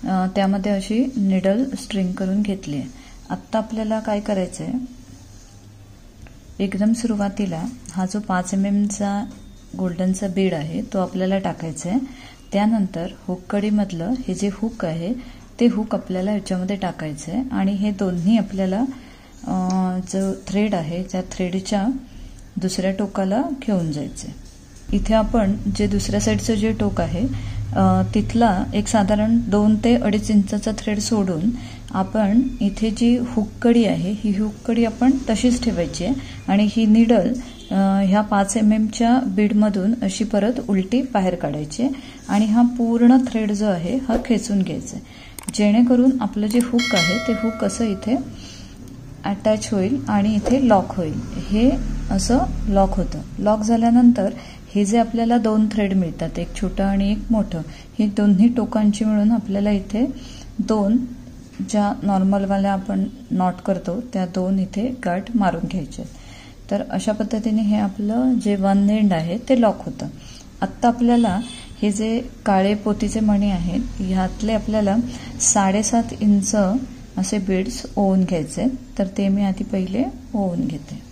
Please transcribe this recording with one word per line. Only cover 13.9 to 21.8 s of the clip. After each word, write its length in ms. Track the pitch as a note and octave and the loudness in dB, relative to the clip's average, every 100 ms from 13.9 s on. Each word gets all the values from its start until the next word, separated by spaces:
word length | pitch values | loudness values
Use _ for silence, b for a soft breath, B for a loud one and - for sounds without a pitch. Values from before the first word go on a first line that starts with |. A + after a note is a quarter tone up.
| E3+ E3+ B3+ - | -4 -4 -4 -4
हे 60 | |
जे 160 | F3+ G3+ | -2 -4
hook 320 | G3 A3 - F3 | -2 -6 -4 -4
आहे 280 | D#3+ E3+ B3+ B B B - | -4 -4 -6 B B B 2
ते 80 | A#3+ | 2
hook 280 | G3+ G#3+ F#3+ | 2 -2 -4
आपल्याला 360 | - F#3 F#3+ | -4 -4 -2
याच्यामध्ये 440 | G#3 G3 F#3 F#3 G3 | -2 -4 -4 -4 -4
टाकायचं 560 | F#3 D#3+ D#3 D3+ - | -4 -6 -8 -8 -6
आहे 120 | G3 C4 | -6 -4
आणि 200 | G3 G3 | -2 -2
हे 200 | G3+ G#3 | 0 -2
दोन्ही 460 | G3+ G3 F3+ E3+ A3+ | 0 -2 0 4 4
आपल्याला, 460 | G3 F#3+ F#3+ F#3+ C4+ B B B B B - | 2 -2 -2 0 -4 B B B B B -6
अ, 60 | F#3 F#3 F#3 F#3 F#3 F#3 | -2 0 0 0 -2 -4
जो 200 | F#3+ F#3+ F#3+ - | -2 -2 -4 -4
thread 280 | G3 G#3+ F#3+ | -2 0 -2
आहे 280 | D#3 E3+ | -4 -6
त्या 180 | F#3 F#3 F#3 | -6 -6 -6
थ्रेडच्या 560 | - F#3 F#3 F#3+ G#3 | -4 -4 -4 -2 -2